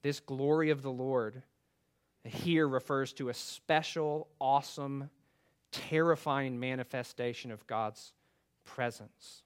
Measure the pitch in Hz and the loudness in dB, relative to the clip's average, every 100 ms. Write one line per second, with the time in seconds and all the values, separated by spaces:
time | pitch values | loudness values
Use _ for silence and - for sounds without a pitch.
0 | 139 143 - 135 139 151 156 143 135 127 | -2 -4 -6 -2 2 4 4 2 0 -4
1 | 131 131 110 127 - _ _ _ _ _ | 0 2 0 -6 -20 _ _ _ _ _
2 | _ _ 120 - 175 165 151 131 - 139 | _ _ -12 -4 2 4 6 2 2 0
3 | 135 - 131 - - - - 156 160 165 | 0 -4 -6 -6 -10 -14 2 2 2 -2
4 | 151 151 - _ 135 139 143 - 139 139 | -2 -2 -6 _ 2 2 2 -8 -6 -6
5 | 143 _ _ _ _ _ _ - - 156 | -8 _ _ _ _ _ _ -10 -2 2
6 | 165 156 151 139 135 123 127 131 123 131 | 4 4 2 0 -2 -2 -4 -4 -4 -6
7 | 123 - 123 120 127 110 - 110 107 107 | -8 -4 -4 -4 -10 -12 -6 -2 -2 -6
8 | - _ _ _ _ _ - - 120 113 | -20 _ _ _ _ _ -16 -4 -4 -4
9 | 107 _ - - | -18 _ -20 -20